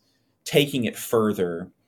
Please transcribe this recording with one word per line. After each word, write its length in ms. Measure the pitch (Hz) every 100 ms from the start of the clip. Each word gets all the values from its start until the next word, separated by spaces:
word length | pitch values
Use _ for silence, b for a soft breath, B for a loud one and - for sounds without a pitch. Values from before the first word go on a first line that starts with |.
| _ _ _ _
taking 400 | - 160 143 135
it 140 | 110 -
further 760 | - 117 107 101 90 85 90 _